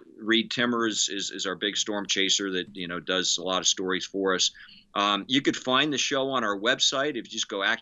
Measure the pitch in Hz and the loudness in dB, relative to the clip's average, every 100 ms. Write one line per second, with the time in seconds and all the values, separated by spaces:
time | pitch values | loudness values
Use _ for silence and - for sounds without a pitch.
0 | - - 110 113 107 - 120 117 113 101 | -12 -6 2 2 2 0 0 2 0 0
1 | - 98 90 95 92 87 104 95 - 104 | -2 -2 -6 -4 -4 -2 -2 -2 -2 -4
2 | 95 101 95 - 98 92 87 95 87 87 | -2 0 0 0 -2 -2 -4 -8 -8 -6
3 | 80 92 87 - 90 92 87 - 92 92 | -2 0 0 -2 -2 0 2 0 0 -2
4 | - 98 95 92 - - - - _ 104 | -2 -2 0 2 0 -2 -16 -20 _ 0
5 | 101 101 95 131 170 - - 127 151 131 | 2 2 0 0 2 0 2 4 4 0
6 | - 139 135 131 110 101 113 127 - 135 | 0 0 0 0 0 0 2 2 2 2
7 | 147 123 98 110 - 101 98 113 | 0 -2 -6 -6 -4 0 0 0